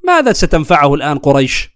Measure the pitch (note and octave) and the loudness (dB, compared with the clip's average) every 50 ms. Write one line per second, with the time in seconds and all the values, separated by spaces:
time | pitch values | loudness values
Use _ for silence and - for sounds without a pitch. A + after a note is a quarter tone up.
0 | G4 F4+ F4 E4 C#4+ F3+ - - - E3 - E3 D3+ - F3+ D3+ D3 C#3+ C#3+ D3 | 0 0 0 2 2 0 0 0 0 0 0 -2 0 0 2 2 2 2 0 0
1 | B2+ D3 D3 C3+ - D3 C#3 C#3 C3+ C3 - - - - _ | -2 -4 -6 -2 0 0 2 2 0 -2 -4 -6 -8 -10 _